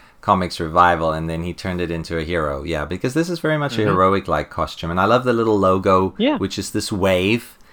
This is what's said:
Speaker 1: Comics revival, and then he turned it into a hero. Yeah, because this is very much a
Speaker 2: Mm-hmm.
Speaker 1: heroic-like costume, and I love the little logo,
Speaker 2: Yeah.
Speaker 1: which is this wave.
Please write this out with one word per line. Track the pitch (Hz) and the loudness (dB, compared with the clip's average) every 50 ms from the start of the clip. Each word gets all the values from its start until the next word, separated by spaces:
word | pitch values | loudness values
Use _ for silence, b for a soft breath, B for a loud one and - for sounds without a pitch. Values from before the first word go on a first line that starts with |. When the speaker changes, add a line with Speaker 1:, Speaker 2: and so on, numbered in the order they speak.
| b b b b | b b b b
Speaker 1:
Comics | - 107 98 92 90 82 - - | 0 2 2 2 0 -4 -4 -6
revival, | 85 78 80 87 87 87 87 82 82 80 | -6 0 4 4 6 6 4 2 0 -2
and | 78 80 80 82 | -2 -2 -4 -4
then | 80 82 | -4 -4
he | 85 87 | -6 -6
turned | 80 - - 95 90 87 | -8 -8 -6 -6 -4 -4
it | 87 82 | -4 -4
into | 85 82 80 - 85 | -4 -6 -6 -4 -4
a | 82 | -4
hero. | 78 80 87 82 78 73 71 71 | -4 -2 -2 -2 -2 -2 -4 -4
Yeah, | 73 82 80 76 73 | -4 -4 -4 -4 -4
because | 76 90 92 - 131 131 | -6 -6 -4 -4 -2 -2
this | 156 170 180 | -2 -2 -2
is | 170 160 | -4 -4
very | - 156 156 151 | -2 -2 -2 -2
much | 143 135 120 | -2 -2 -2
a | 110 | 0
Speaker 2:
Mm-hmm. | 107 104 | 0 2
Speaker 1:
heroic-like | 95 92 92 95 98 95 - - 80 73 73 - | 4 4 4 4 2 2 0 0 -2 -2 -2 -4
costume, | - 82 78 - - - - 82 | -6 -6 -6 -6 -6 -8 -6 -4
and | 85 92 | 0 0
I | 95 | 2
love | 107 120 127 127 | 4 4 2 2
the | 123 | 0
little | 117 117 113 113 107 101 | 0 2 2 2 2 4
logo, | 98 95 95 95 92 98 95 95 95 92 - | 4 4 2 2 4 4 4 4 4 0 0
Speaker 2:
Yeah. | - 220 285 302 220 | 0 0 0 0 0
Speaker 1:
which | 98 95 - 104 | -2 -4 -4 -6
is | 98 - | -8 -4
this | - 107 - - | -4 -4 -4 -2
wave. | 110 92 95 95 92 90 92 101 117 120 - - - _ b b | -2 0 2 2 2 2 2 2 0 0 -2 -8 -18 _ b b